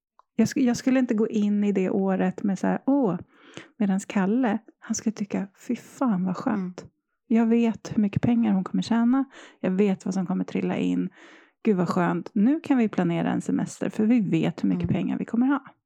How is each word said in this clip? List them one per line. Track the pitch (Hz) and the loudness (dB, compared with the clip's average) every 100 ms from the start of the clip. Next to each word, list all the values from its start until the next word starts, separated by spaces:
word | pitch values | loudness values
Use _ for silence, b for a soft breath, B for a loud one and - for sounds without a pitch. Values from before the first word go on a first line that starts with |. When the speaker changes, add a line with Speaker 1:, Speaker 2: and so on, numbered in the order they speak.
| _ _ _ - | _ _ _ 0
Speaker 1:
Jag | 220 | 0
sk-, | - 254 | 2 0
jag | 233 | 0
skulle | - 254 | 0 2
inte | 254 | 2
gå | 214 220 | 0 0
in | 220 208 208 | 0 0 2
i | 208 | 2
det | 196 185 | 0 0
året | - 190 190 185 185 | 0 0 0 0 -2
med | 202 185 | -4 -2
så | 196 | -2
här, | 185 - | -2 0
"Åh", | 277 240 170 - B B B B B | 2 2 -2 -6 B B B B B
medans | 202 190 - | 0 0 -2
Kalle, | 208 185 226 262 214 - - | 0 0 2 0 -2 -6 -14
han | - 220 | -8 -6
skulle | - | -4
tycka, | 214 202 196 196 _ - | -4 -4 -4 -6 _ -8
"Fy | 240 | -8
fan | - - 262 190 185 | -8 -4 0 0 0
vad | 180 | -2
skönt. | - 214 185 180 | -4 -4 -4 -10
Speaker 2:
Mm. | - _ _ _ - | -18 _ _ _ 0
Speaker 1:
Jag | 226 233 | 2 4
vet | 233 233 214 - - | 2 2 -2 -4 0
hur | |
mycket | 202 - | 0 2
pengar | - 240 226 | 2 2 2
hon | 190 | 2
kommer | 185 190 | 0 -2
tjäna. | 185 226 233 262 269 b b b | 0 2 4 2 0 b b b
Jag | - | -2
vet | 185 208 190 - | 2 2 0 -2
vad | |
som | 190 180 | -4 -2
kommer | 185 | -2
trilla | 185 190 180 185 | -2 -4 -2 -2
in. | 180 180 185 b b b b b | -2 -2 -4 b b b b b
Gud | - 190 | 0 0
vad | 175 | 0
skönt. | - 170 175 - | 0 0 -2 -4
Nu | - 208 311 | 0 2 2
kan | - 269 | 0 0
vi | 220 | 0
planera | - 175 170 175 | 0 0 0 0
en | 185 | -2
semester | - - - - - | -2 -2 -4 -6 -6
för | - 214 | -2 2
vi | 247 | 2
vet | 185 165 165 - | 2 0 0 -2
hur | 196 | -2
mycket | 185 175 | 0 0
Speaker 2:
Mm. | |
Speaker 1:
pengar | - - 64 | -2 -2 -4
vi | - | -4
kommer | 226 254 | 0 0
ha." | 277 - - | 0 -4 -20